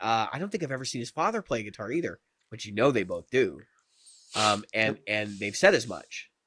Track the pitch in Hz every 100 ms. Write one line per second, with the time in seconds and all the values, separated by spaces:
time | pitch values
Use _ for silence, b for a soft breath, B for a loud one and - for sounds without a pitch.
0 | 110 113 107 139 202 202 147 131 131 127
1 | 117 - 190 220 - 117 104 - 104 160
2 | 113 85 _ _ - 117 107 101 135 120
3 | 90 87 - 131 101 67 - _ _ _
4 | - - - 107 107 104 107 110 110 107
5 | - 107 107 98 101 - 190 156 117 85
6 | - - - _